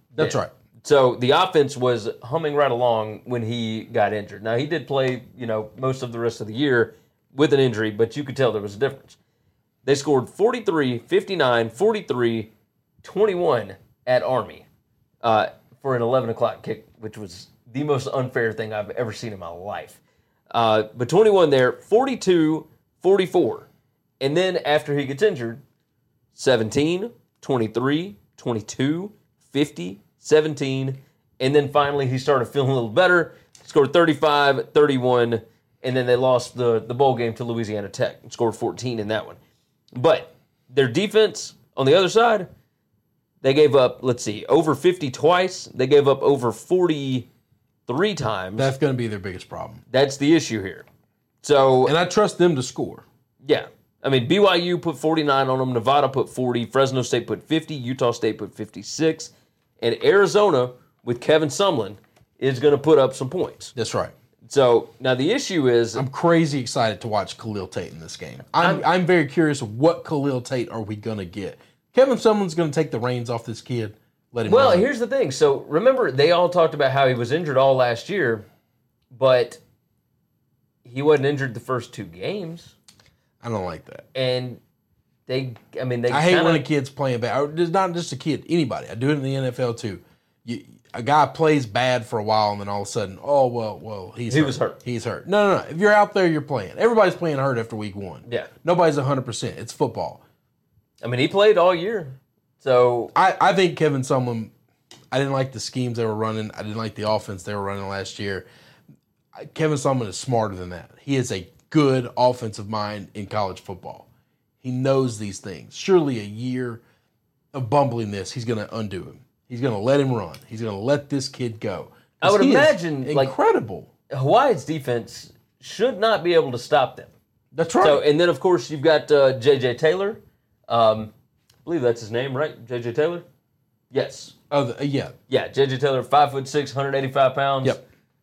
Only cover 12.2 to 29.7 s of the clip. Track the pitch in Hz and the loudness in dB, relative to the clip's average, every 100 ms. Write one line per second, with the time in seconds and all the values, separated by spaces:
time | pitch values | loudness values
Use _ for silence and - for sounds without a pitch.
12.2 | 117 113 104 _ _ _ _ _ - 180 | 0 -2 -8 _ _ _ _ _ -10 0
13.2 | 214 175 170 120 98 98 _ _ - 127 | 0 2 0 0 -4 -16 _ _ 0 0
14.2 | 104 127 101 78 _ _ _ _ _ _ | 2 -2 -2 -12 _ _ _ _ _ _
15.2 | 117 110 - - _ _ 139 123 117 131 | 2 2 2 -6 _ _ -4 -2 0 0
16.2 | 113 110 113 - - 107 _ _ 110 107 | -2 -2 -2 -4 -10 -12 _ _ -16 -14
17.2 | 98 87 - _ 120 127 151 139 139 135 | -16 -18 -20 _ _ -6 -2 -2 0 -4
18.2 | 123 127 113 107 107 107 101 - 113 104 | -2 -2 -2 -2 -6 -6 -6 -6 -6 -6
19.2 | 117 95 85 87 98 87 - - _ _ | -12 -12 -14 -12 -10 -12 -12 -20 _ _
20.2 | _ _ _ 117 113 110 107 123 120 180 | _ _ _ 0 2 2 0 -6 0 4
21.2 | 220 190 156 135 127 - - 220 269 233 | 6 6 6 4 2 0 0 2 2 -2
22.2 | 190 170 156 156 - _ _ _ 180 196 | 2 2 2 -2 -8 _ _ _ 2 2
23.2 | 180 180 120 - - _ _ _ _ _ | 2 0 0 -4 -14 _ _ _ _ _
24.2 | 139 165 185 180 143 151 147 143 131 135 | -2 0 0 -2 0 0 0 -4 -4 0
25.2 | 214 147 117 120 _ _ _ _ _ _ | 0 0 -6 -10 _ _ _ _ _ _
26.2 | _ - 135 120 110 143 156 180 233 - | _ -2 2 2 0 0 0 -2 -6 -12
27.2 | _ _ - 127 110 120 131 151 190 208 | _ _ -4 -2 -2 -2 -2 -2 -4 -14
28.2 | _ _ 131 113 - - 135 165 202 - | _ _ -6 -6 -8 -4 -2 -2 -8 -16
29.2 | _ _ _ 139 147 | _ _ _ -4 -4